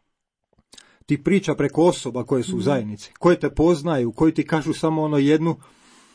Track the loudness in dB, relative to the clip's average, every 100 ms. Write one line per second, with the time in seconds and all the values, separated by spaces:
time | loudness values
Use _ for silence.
0 | _ _ _ _ _ _ _ -20 _ _
1 | -6 -4 2 0 0 -2 -2 2 2 2
2 | -6 -8 -2 -2 -2 -4 -2 -2 -4 -10
3 | -16 -2 2 2 0 2 2 2 0 -2
4 | -2 2 0 2 -2 -2 -2 -2 -2 -2
5 | 0 2 2 2 0 -4 -10 _ _ _
6 | _